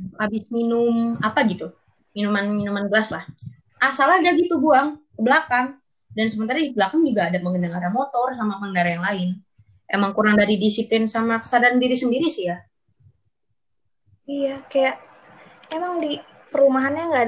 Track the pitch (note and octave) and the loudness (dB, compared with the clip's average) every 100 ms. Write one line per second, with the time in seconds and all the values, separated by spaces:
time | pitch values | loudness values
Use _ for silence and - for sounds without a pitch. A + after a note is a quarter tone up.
0 | F#3 - G#3+ A3 - A#3 A#3 A#3 A#3+ A#3 | -12 -4 -4 -4 -6 -2 0 0 2 0
1 | A#3 A#3 A3 D4 A3+ F3+ E3 - _ _ | -2 -2 -2 2 0 0 -8 -14 _ _
2 | _ G#3 G#3 G3+ G3+ G#3 G3+ G3+ G3+ G#3+ | _ -6 -2 -2 -2 -4 -4 -4 0 0
3 | G#3+ E3+ - - - - _ - C4+ C4+ | 0 -6 -12 -18 -18 -20 _ -2 -2 2
4 | C#4 F#4 F4 D#4+ F4 D#4+ D4+ C4 D4 D4+ | 4 4 4 2 2 2 4 4 4 -4
5 | _ - A3+ D4+ - B3 C4 - _ _ | _ -2 2 2 2 -2 -2 -8 _ _
6 | _ G#3+ A3 G#3+ A3 C#4+ D4 A3+ F#3+ D#4+ | _ -4 -2 -2 -4 -2 -2 0 0 2
7 | D4+ G#3 E3+ F3 F3+ F3+ F3 F3 F3+ A3+ | 2 2 0 0 -2 -2 -2 -4 -4 -2
8 | C#4 A#3+ B3+ B3+ G#3 G3 G3+ F#3 F3 E3+ | -4 -2 -4 -4 -6 -6 -6 -2 -2 -2
9 | F#3+ G3 F3+ F#3 _ _ _ _ - G3 | -4 -2 -4 -6 _ _ _ _ -6 -2
10 | G3 G3+ G#3 G#3 G3+ G#3 G#3+ G#3 A3 A3+ | 0 2 2 4 4 2 0 0 0 0
11 | A3 A3+ A3+ A3+ - B3 B3 B3 B3+ B3+ | 0 -2 -2 -2 0 2 4 2 2 0
12 | B3 B3+ D#4+ - F3 F3 - _ _ _ | 0 0 0 -2 -6 -6 -12 _ _ _
13 | _ _ _ _ _ _ _ _ _ _ | _ _ _ _ _ _ _ _ _ _
14 | _ _ - C#4+ C4+ C4+ - C#4 C4+ - | _ _ -10 -4 -4 -4 -4 0 0 -2
15 | - - - - - - - D#4+ F4+ F4 | -16 -20 -20 -20 -20 -20 -10 -6 -4 -4
16 | D4+ D4 - - - C#4 C#4 C4 C4+ D4+ | -4 -6 -10 -20 -6 4 6 6 2 -2
17 | E4+ C#4 | 0 2